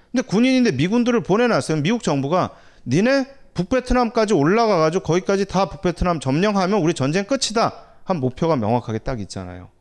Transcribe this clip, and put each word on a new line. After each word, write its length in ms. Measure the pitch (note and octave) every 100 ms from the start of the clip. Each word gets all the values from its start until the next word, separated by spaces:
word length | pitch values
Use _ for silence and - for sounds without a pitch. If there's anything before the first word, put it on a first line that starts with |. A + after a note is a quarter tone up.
| _
근데 140 | A#3+ -
군인인데 460 | G3 B3+ C4 A#3+
미군들을 500 | B2+ E3 A#3+ A#3+ A#3+
보내놨어요. 600 | - G3 A#3+ E3+ - D#3
미국 200 | D3 A#3
정부가 480 | - C#3+ C#3 F3+ C3 - - - -
"니네 400 | C#3+ A3+ C#4 C4 - -
북베트남까지 800 | - F3+ B3+ B3 B3 A#3 A3+ G#3+
올라가가지고 680 | F#3+ C#3+ A3 A#3 F3+ D#3 F3+
거기까지 420 | - E3+ F#3 G3 G3
다 240 | F3+ F#3+
북베트남 500 | - F3+ E3 F3+ E3
점령하면 640 | C3 C#3+ G#3 G3+ F3+ G#3
우리 140 | E3 -
전쟁 300 | C3 F3 G3
끝이다." 480 | C4+ - A3+ F3 - - -
한 160 | - F3+
목표가 360 | B2+ - E3 D3+
명확하게 440 | G#2 A#2+ A#2 A2
딱 200 | - B2
있잖아요. 500 | F#2+ G2 F2+ F2+ F#2 _